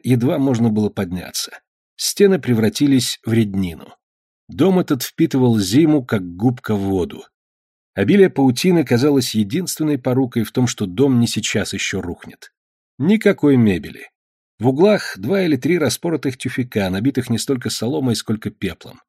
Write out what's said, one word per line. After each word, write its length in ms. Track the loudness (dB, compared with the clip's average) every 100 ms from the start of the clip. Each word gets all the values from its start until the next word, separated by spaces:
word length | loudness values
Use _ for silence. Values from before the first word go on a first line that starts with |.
едва 340 | 0 0 2 0
можно 320 | 0 2 0
было 200 | 2 -2
подняться. 720 | -2 -6 -6 -8 -10 -10 -14 _ _ _ -8
Стены 440 | -8 2 4 4
превратились 800 | 0 2 0 2 2 2 0 -6
в 80 | 0
реднину. 640 | 0 2 -2 -4 -8 -18 -20 _ _ _ _ _
Дом 300 | 0 2 2
этот 240 | 0 -4
впитывал 560 | -4 -2 0 2 2 2
зиму, 440 | 2 2 4 2
как 320 | 0 -4 -4 -2
губка, 400 | -2 -2 -4 -2
воду. 480 | 0 -2 -4 -10 -20 _ _ _ _ _ _
Обилие 380 | -2 2 4 4
паутины 520 | 4 2 2 2 2
казалось 520 | 2 2 4 2 0 -2
единственной 640 | -2 -2 -6 -4 -2 -2
порукой 440 | 0 0 0 -2
в 80 | -2
том, 160 | 0 -2
что 200 | -2 -6
дом 320 | 0 2 4
не 80 | 2
сейчас 460 | -2 -4 -4 -4
ещё 280 | -6 -6 -6
рухнет. 500 | -8 -10 -16 -20 -20 _ _ _ _ -4
Никакой 580 | 0 2 2 2 4 4
мебели. 540 | 4 2 -6 -16 -20 _ _ _ _ -4
В 100 | -2
углах 440 | 2 4 2 -2 -10
два 260 | -4 -2
или 120 | 0 0
три 220 | 0 0
распоротых 600 | 0 -2 -4 -4 -4 -6
тюфяка, 520 | -8 -6 -4 -2 -2
набитых 400 | -2 -2 -2 -2
не 80 | -4
столько 320 | -2 -4 -4
соломой, 460 | -6 -4 -2 -2 -2
сколько 340 | -4 -6 -6
пеплом. 520 | -8 -8 -8 -20 -20